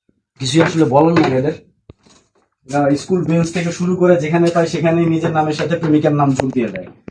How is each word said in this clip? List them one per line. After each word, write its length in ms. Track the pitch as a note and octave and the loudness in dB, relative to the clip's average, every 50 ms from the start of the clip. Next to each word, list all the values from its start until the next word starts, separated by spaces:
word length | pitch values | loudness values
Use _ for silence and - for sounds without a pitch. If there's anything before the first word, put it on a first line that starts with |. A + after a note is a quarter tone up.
| _ _ _ _ _ _ _ - | _ _ _ _ _ _ _ -10
কিছুই 220 | C3 B2 C3 E3 | -6 -2 2 2
আসলে 240 | D#3+ - - E3 D3+ | 2 2 2 0 0
বলার 340 | A#2+ C3 C#3+ D#3+ E3 E3+ D#3+ | 2 2 2 4 4 4 2
নাই 180 | D3 C3+ C3 | 2 0 0
এদের। 140 | C3 C3+ D#3 | -2 -2 -4
এরা 1400 | D#3+ - - _ _ _ _ - - _ _ _ _ _ _ _ _ _ _ _ _ _ _ C3 C#3 D3 C#3+ C#3 C#3+ | -6 -8 -12 _ _ _ _ -20 -20 _ _ _ _ _ _ _ _ _ _ _ _ _ _ -6 -2 0 0 0 0
স্কুল 280 | - - - F#3 F3 D3 | -2 -2 -2 -2 -2 0
বেঞ্চ 300 | D#3 E3 E3+ E3 - - | 0 0 0 0 -2 -2
থেকে 180 | F3 E3 E3+ | -4 -6 -6
শুরু 240 | - - F3+ F#3 F3+ | -4 -4 -4 -2 0
করে 200 | F3 F3+ F3 F3 | 2 4 4 4
যেখানে 340 | D#3 D3+ D3+ E3+ E3+ E3+ E3+ E3+ | 4 2 0 0 2 2 2 2
পায় 120 | E3+ E3 | 0 0
সেখানেই 400 | E3 E3+ D3+ D#3+ E3 E3 E3+ E3 | 0 -2 -2 0 0 2 2 2
নিজের 260 | D#3+ D#3+ D#3+ E3 D#3+ | 0 0 0 -2 -2
নামের 220 | D#3 D#3 D#3 D#3 D3+ | 0 0 -2 -2 -2
সাথে 220 | D#3+ D#3 - E3+ | -4 -4 -4 -4
প্রেমিকার 380 | E3 E3 D#3 D3+ D3+ D#3 D3+ D3 | -2 0 2 2 2 2 2 0
নাম 180 | D3 C#3+ C3+ | 2 2 0
যোগ 200 | C3 - - C3 | 0 0 -2 -4
দিয়ে 160 | B2+ B2+ A2+ | -2 -4 -4
দেয়। 180 | G2+ F#2 F2+ F2+ - - _ _ - | -4 -6 -12 -16 -18 -20 _ _ -20